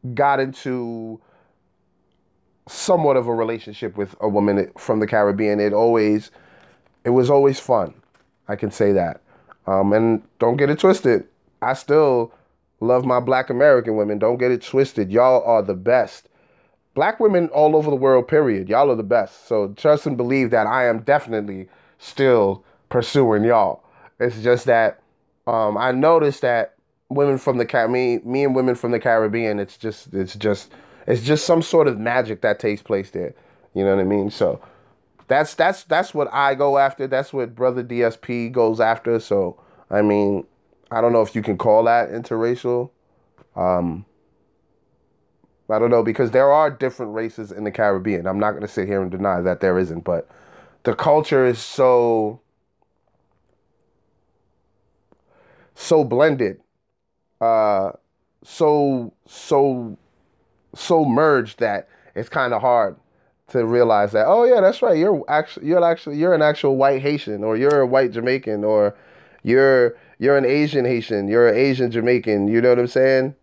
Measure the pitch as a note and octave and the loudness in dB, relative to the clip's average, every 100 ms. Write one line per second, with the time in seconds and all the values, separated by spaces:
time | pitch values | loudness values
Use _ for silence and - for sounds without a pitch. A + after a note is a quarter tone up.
0 | B2+ A#2+ C#3+ C#3 C3+ C3+ C#3 B2+ A#2 A#2 | -10 -2 0 2 -2 -6 -8 -8 -8 -10
1 | A2+ A2 _ _ _ _ _ _ _ _ | -12 -16 _ _ _ _ _ _ _ _
2 | _ _ _ _ _ _ - - - F3+ | _ _ _ _ _ _ -20 -10 -2 2
3 | D3 C3 A#2+ A#2 A2+ A2+ A2 G#2 A2 F#2+ | 2 0 0 -4 -4 -6 -12 -12 -10 -8
4 | G2 - G#2+ G2+ G#2 G2+ F#2 - - A2 | -10 -4 -2 0 0 0 -4 -8 -4 -2
5 | G#2+ A2+ G#2 G2 G#2+ G#2 G#2 G#2 A#2 A#2 | 0 0 0 0 -2 0 0 2 2 2
6 | G#2+ G#2+ - _ _ _ - _ _ _ | 2 0 -4 _ _ _ -20 _ _ _
7 | - B2 B2 C#3 C#3 C3+ - A#2 E2+ - | 0 2 4 4 2 0 -2 -2 -2 -10
8 | _ _ _ _ - G#2 G#2+ - G2+ G2 | _ _ _ _ -12 -6 -6 0 2 2
9 | E2+ - _ _ _ - - F#2+ G2 G#2+ | -2 -8 _ _ _ -14 -2 0 2 2
10 | A2+ A2+ - _ A#2 B2 C#3+ D3+ - - | 2 0 -4 _ -2 0 0 2 2 2
11 | C3 A2 - _ _ _ A#2 C3 - D3+ | 2 0 -2 _ _ _ -6 -6 0 2
12 | D3 B2 A#2 _ _ _ _ _ A2+ B2+ | 4 2 -2 _ _ _ _ _ 0 0
13 | C3 B2 B2 C3 C3 B2 D3 B2+ A#2 G#2+ | 2 0 2 -2 -2 2 4 4 2 -2
14 | G#2 G#2 A2 B2 B2 B2 - C3+ C3 - | -2 0 0 0 0 -2 -2 0 0 -2
15 | G2 G#2+ B2+ B2+ A#2 A2+ G2 F#2 G2 B2 | 0 2 4 4 2 0 0 -4 0 0
16 | A2 - _ _ _ _ _ _ _ - | 0 -8 _ _ _ _ _ _ _ -4
17 | F3 A3 A3 F#3 E3 C#3+ D3+ D#3 D#3 C#3 | -4 0 2 2 0 2 4 2 0 0
18 | C3+ B2+ A#2+ D#3 C#3 G2+ F#2 A2+ C#3+ A2+ | 4 4 4 2 2 -2 0 2 2 0
19 | G2+ A#2 F#2+ - - A2 G2+ G2+ D3+ D3 | 0 0 -2 -12 -4 -2 -2 -2 0 2
20 | D#3 B2 A#2+ C3+ B2 A#2 G#2+ B2+ B2 A2+ | 0 -4 -2 0 0 0 0 0 0 -2
21 | G#2+ C#3+ A#2+ A2 G#2 F#2+ F#2 _ _ _ | 0 -2 0 -6 -6 -12 -16 _ _ _
22 | - - C3+ A#2+ G2 G2 _ _ _ B2 | -18 -2 2 4 2 -2 _ _ _ -4
23 | A#2+ C#3+ B2 G#2 A2+ A#2 F#2+ - _ _ | 0 0 2 2 2 2 0 -4 _ _
24 | - _ B2 A2 A#2 B2 C3 A#2 A2 - | -20 _ -6 -2 0 0 2 2 2 -4
25 | _ _ _ _ - A2+ G#2+ G#2+ B2+ B2+ | _ _ _ _ -4 -2 -2 -2 -2 2
26 | D#3 E3 D3 C#3 B2+ A#2+ G#2+ _ _ _ | 2 4 2 -2 -2 -2 -4 _ _ _
27 | _ C#3 C#3+ C3+ C#3+ B2 A#2 C3 A2+ B2+ | _ -2 0 0 -2 -2 -2 0 0 0
28 | B2+ A#2+ A#2 C3 C#3+ C3 C3 B2 A#2+ A#2+ | 0 -2 -4 -2 0 0 0 -2 -2 -2
29 | A#2+ A2+ G#2+ A2+ A2 G#2 G2+ - A2 G#2 | 0 0 0 -2 -4 -4 -8 -10 -12 -12
30 | - G2 F#2 G#2 G#2+ G2+ - - - - | -10 -8 -8 -4 -4 -4 -8 -20 -20 -16
31 | - A#2+ A#2 D3+ - E3+ D#3+ E3+ C#3+ G#2+ | -4 -4 0 -2 2 0 2 2 2 0
32 | A2+ B2 A2+ G#2 A2 G#2 A2 G#2 - G2+ | -4 -2 -4 -4 -2 -2 -4 -6 -4 -6
33 | F#2+ - E2+ - _ _ _ - G2 G2 | -4 -10 -10 -12 _ _ _ -4 0 0
34 | F#2+ G#2 G2+ - F#2+ - - _ _ _ | 0 -2 -2 -2 -2 -2 -12 _ _ _
35 | _ _ _ C3+ D3+ - E3 F#3+ - D#3+ | _ _ _ -2 0 0 -2 -2 -4 -4
36 | F#3 D3+ C#3+ C3 C#3 C3+ C#3+ C#3 C#3 C3+ | -2 -4 -4 0 0 0 0 2 0 -2
37 | C#3 C3 C#3 C#3 A#2+ A#2 B2+ B2 A#2+ A#2+ | -4 -4 -4 -8 -8 -2 -2 -2 -6 -2
38 | A#2 A2+ - A#2+ A#2 B2 A2+ A2 A2 A2+ | -2 -2 -8 -8 -4 0 0 2 0 0
39 | - A#2 - G2+ F2+ - _ _ _ G2+ | -2 -4 -2 -2 -2 -8 _ _ _ 0
40 | G#2 G#2 G2+ G2 - _ _ _ _ A2+ | 2 2 0 -2 -8 _ _ _ _ -2
41 | A#2+ A#2 G#2+ A2+ G#2 F#2+ A#2 G#2+ A#2 A#2+ | 2 2 0 -4 -6 -2 2 2 4 0
42 | F#2+ A2+ A2+ A2+ A#2 B2 B2 B2 B2 _ | -2 -8 -8 -4 -2 -4 -4 -4 -6 _
43 | _ _ _ _ _ - F#2 F2+ F2 E2 | _ _ _ _ _ -6 -2 -2 -4 -8
44 | G2+ _ _ _ _ _ _ _ _ _ | -16 _ _ _ _ _ _ _ _ _
45 | _ _ _ _ _ _ - G#2+ A#2 A#2 | _ _ _ _ _ _ -6 -2 2 2
46 | A2+ A2+ A#2+ B2+ C#3 D3 D#3 B2+ C3 - | 0 -2 0 2 4 4 2 -2 -8 -8
47 | A2+ A2 A2 A2 G#2 F#2+ G#2 - G#2 G2 | -10 -8 -8 -10 -14 -10 -8 -2 0 0
48 | F#2+ F#2 F2+ G2 G#2+ F2 G#2 - F#2+ G2 | -2 -4 -4 -2 -4 -4 -8 -8 -4 -4
49 | F#2 F#2 G2+ F2+ F2+ F2 F#2+ F#2 F2+ E2 | -4 -4 -4 -2 -2 -2 0 0 -2 -6
50 | E2 E2+ - _ _ - - _ - A2+ | -6 -6 -8 _ _ -20 -20 _ -6 -2
51 | D#3 D3 D3+ C#3 B2+ A#2 - - B2+ B2 | 2 2 2 0 2 -2 -8 0 2 2
52 | A#2+ A2+ G#2+ A#2 _ _ _ _ _ _ | 2 0 -2 -8 _ _ _ _ _ _
53 | _ _ _ _ _ _ _ _ _ _ | _ _ _ _ _ _ _ _ _ _
54 | _ _ _ _ _ _ _ _ _ _ | _ _ _ _ _ _ _ _ _ _
55 | _ _ _ _ _ _ _ - - D#3+ | _ _ _ _ _ _ _ -18 0 2
56 | C3 A#2+ D#3 C3+ G#2+ F#2+ _ _ _ _ | 2 2 2 2 -4 -4 _ _ _ _
57 | _ _ _ _ A2+ A2+ G#2+ G2+ G2 - | _ _ _ _ 0 2 2 0 -2 -8
58 | _ _ _ _ - - D#3 D3 C#3+ C3 | _ _ _ _ -20 -2 0 2 0 -2
59 | A#2 _ _ - - C#3+ C#3 B2+ A#2 - | -8 _ _ -20 -2 0 0 -2 -10 -14
60 | _ _ _ _ _ _ _ - - E3 | _ _ _ _ _ _ _ -16 0 2
61 | C#3+ A#2+ D#3 C#3 A2 - A2+ G2+ - _ | 2 2 2 2 -2 -6 -4 -4 -10 _
62 | _ - A2+ D3+ B2 A2+ B2 A#2+ G2+ - | _ -12 -8 -4 -2 -2 2 2 0 -4
63 | _ _ _ _ _ B2+ A2+ A#2+ A#2 G#2+ | _ _ _ _ _ -4 0 2 4 2
64 | G2+ G#2+ A2+ G#3+ A#3+ A#3+ F#3+ F#3+ A#3 D#3+ | 2 2 2 4 4 4 4 2 0 2
65 | F#3 E3 - D3+ D#3 - D3 F3 E3+ E3 | 2 0 0 -2 -2 -8 -2 2 2 0
66 | - D3 E3+ E3 D3+ D3 C#3+ C3+ C3+ C3+ | -6 -4 0 2 2 2 0 2 2 2
67 | C#3+ D3 - G#2 G#2+ A2 C3+ D3 B2+ C3+ | -2 -4 -6 -6 -4 0 2 2 2 2
68 | B2+ A2 A#2+ C3 A#2+ G#2+ G#2 G#2+ G#2 - | 0 -2 -2 -4 -4 -4 0 2 0 -2
69 | _ - _ _ - B2 C3+ C3 A#2+ - | _ -20 _ _ 0 4 4 4 2 -2
70 | _ _ C3 C#3 C3 C#3+ D3+ C#3+ B2 B2 | _ _ 0 2 2 0 0 0 0 -2
71 | A2+ G#2+ G2+ A#2 A#2+ A2 C#3 B2+ B2 A#2 | -2 -4 0 4 4 4 2 0 -2 -2
72 | A#2 B2 A2 G#2 G2+ A2+ B2 B2 A#2+ C3+ | 0 0 0 0 2 2 4 2 0 0
73 | C3 C3 C3 C#3 | 2 2 -2 -8